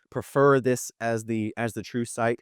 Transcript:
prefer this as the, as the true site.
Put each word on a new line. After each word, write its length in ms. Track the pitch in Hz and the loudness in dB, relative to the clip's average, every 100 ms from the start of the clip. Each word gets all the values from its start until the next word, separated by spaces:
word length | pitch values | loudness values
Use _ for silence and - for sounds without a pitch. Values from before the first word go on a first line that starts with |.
| _ | _
prefer 500 | 131 - 143 139 139 | -10 -4 4 6 6
this 320 | 127 123 - - | 4 0 -2 -8
as 260 | 117 117 110 | -4 -4 -4
the, 280 | 113 107 - | -4 -4 -4
as 160 | 117 | -6
the 100 | 110 | -6
true 220 | 101 123 120 | -8 -6 -6
site. 360 | - 117 120 | -2 -2 -2